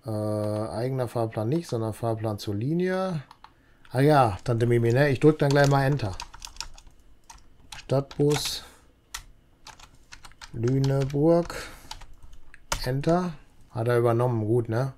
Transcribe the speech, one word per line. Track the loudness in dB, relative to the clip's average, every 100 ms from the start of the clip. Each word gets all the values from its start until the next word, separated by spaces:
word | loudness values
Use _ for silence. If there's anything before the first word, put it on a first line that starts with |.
| -6
Äh, | -4 -2 -2 -2 -4 -4
eigener | -4 -4 -2 -4
Fahrplan | -2 -4 -2 -2
nicht, | -2 -2
sondern | -4 -4
Fahrplan | -4 -4 -2 -4 -6
zur | -6
Linie. | -4 -2 -2 -2 -2 -4 -6 -10 -20 -20 _ _ _ -6
Ah | 2
ja, | 4 6 4 2
Tante | -2 0 2
Mimi, | 4 4
ne? | 4 2
Ich | 6
drück | 4 6
dann | 2
gleich | 4 6
mal | 4
Enter. | 2 0 -4 -8 -14 -16 -18 -14 -16 -16 -20 -20 -20 -20 _ -20 -20 -20 -20 -20
Stadtbus | -2 -2 -2 0 0 2 -2 -8 -14 -20 _ _ _ -18 -18 -20 _ _ -20 -20 -20 -20 -20 -20 -20 -20 -14
Lüneburg. | -4 0 2 2 0 0 2 4 4 0 -10 -14 -18 -18 -18 -18 -18 -18 -16 -18 -18 -10 -6
Enter. | -2 -2 2 0 0 -8 -20 -20 -12
Hat | -4 2
er | 4
übernommen. | 4 4 2 0 2
Gut, | 0 0
ne? | -2 -4